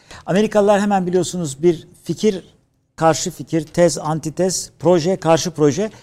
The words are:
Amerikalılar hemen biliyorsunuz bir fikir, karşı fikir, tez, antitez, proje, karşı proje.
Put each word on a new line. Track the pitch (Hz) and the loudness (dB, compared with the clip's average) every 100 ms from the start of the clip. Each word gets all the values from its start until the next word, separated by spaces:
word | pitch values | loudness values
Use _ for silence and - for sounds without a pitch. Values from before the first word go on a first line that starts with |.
| - - - | -20 -14 -4
Amerikalılar | 185 214 214 202 202 | 0 2 2 4 2
hemen | 202 196 180 | 2 0 0
biliyorsunuz | 180 - 180 156 135 | 0 -2 -4 -8 0
bir | 175 156 - _ | 0 0 -6 _
fikir, | - - 214 190 - _ _ _ _ - | -10 -2 -2 -2 -8 _ _ _ _ 0
karşı | 160 156 185 | 0 2 -4
fikir, | - 139 165 151 | -10 -6 -6 -4
tez, | - 175 165 | 2 2 0
antitez, | 156 160 160 143 185 170 - - | -6 -6 -6 -4 -2 -4 -10 -2
proje, | 160 180 165 185 | 2 2 0 -2
karşı | 160 160 180 | 2 0 0
proje. | 151 147 135 214 - | 0 0 0 -6 -10